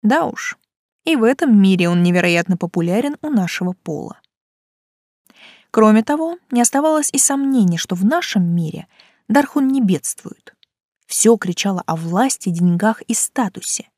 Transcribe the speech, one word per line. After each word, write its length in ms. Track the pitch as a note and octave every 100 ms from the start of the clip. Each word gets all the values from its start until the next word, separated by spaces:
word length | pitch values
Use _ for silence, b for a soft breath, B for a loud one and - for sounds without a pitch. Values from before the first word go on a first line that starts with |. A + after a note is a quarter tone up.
Да 240 | G#3 C#4+ E4
уж, 300 | - - - _ _ _ _
и 120 | - D#4
в 80 |
этом 360 | A3+ C4+ D4 G#3+
мире 280 | F#3+ F#3 F3
он 140 | F3
невероятно 540 | F3 F3 F3 E3+ F3 F3+
популярен 600 | F3 - E3+ F#3+ C#4 D4+
у 100 | D4+
нашего 420 | C4 F3 - F3+
пола. 480 | F#3 - D3 - - _ _ _ _ _ _ _ _ _ _ _ b b b b
Кроме 320 | - G#3+ G#3+
того, 360 | A3+ D4 E4 F4 _
не 100 | A#3+
оставалось 500 | A#3+ C#4 D#4 D#4 D4
и 60 | C#4
сомнений, 600 | - C#4 C#4 C4 F#3+ E3+
что 160 | -
в 100 | F3+
нашем 400 | G3 D#4 - G#3
мире 420 | F3 E3+ D#3+ D#3 E3 b b b b
Дархун 420 | B3 C#4+ D4 C4+
не 140 | C4+
бедствует. 720 | G#3+ F3+ - - - - - _ _ _ _ _ _
Все 300 | - A3 A3+
кричало 460 | F#3 F3 G3+ F#3 -
о 100 | E3
власти, 520 | E3 F3+ C4 - -
деньгах 520 | E3+ F3 F3 G#3 A3+
и 120 | -
статусе. 760 | A#3 - - G#3+ F#3+ - - -